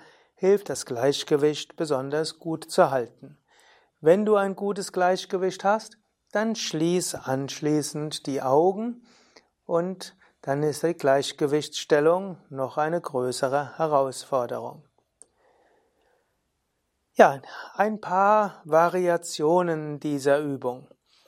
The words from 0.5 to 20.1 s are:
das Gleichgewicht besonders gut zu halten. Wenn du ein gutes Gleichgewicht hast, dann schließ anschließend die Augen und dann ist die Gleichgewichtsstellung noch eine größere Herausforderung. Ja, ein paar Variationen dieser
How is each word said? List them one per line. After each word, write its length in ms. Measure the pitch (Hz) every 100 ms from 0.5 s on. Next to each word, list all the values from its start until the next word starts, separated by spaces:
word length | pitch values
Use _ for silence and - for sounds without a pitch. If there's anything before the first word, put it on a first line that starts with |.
| 202 202
das 160 | 131 -
Gleichgewicht 920 | 120 135 139 - 147 151 147 - -
besonders 640 | 156 131 139 147 156 -
gut 320 | 165 156 -
zu 220 | - 156
halten. 480 | 135 113 _ 135 147 _ _ _ _ _ _ 151
Wenn 200 | 190 214
du 100 | 202
ein 220 | 196 190
gutes 340 | 202 202 180
Gleichgewicht 720 | 185 180 185 - 185 185 185
hast, 340 | 196 220 - - _ _ _
dann 240 | 208 220 220
schließ 580 | - 156 165 180 170 -
anschließend 1080 | - 131 135 - 151 151 139 151 151 - -
die 160 | 135
Augen 640 | 131 139 180 196 240 240 _ _ _ _ _ _
und 540 | - 165 180 185 - - _ _
dann 200 | - 143
ist 220 | 151 131
die 100 | 165
Gleichgewichtsstellung 1400 | 170 139 139 135 - 147 151 147 - - 147 156 180 196 170 _
noch 280 | 135 127 151
eine 220 | 151 170
größere 800 | 165 127 123 123 135 139 135 -
Herausforderung. 1040 | 160 147 135 123 - 131 120 117 117 151 _ _ _ _ _ _ _ _ _ _ _ _ _ _ _ _ _ _ _ _ _ _ _
Ja, 260 | - 180 135 - - - -
ein 260 | 214 208
paar 600 | 170 185 202 214 202 - 160
Variationen 1400 | 156 170 180 180 170 - - 156 180 175 156 151 147
dieser 380 | 151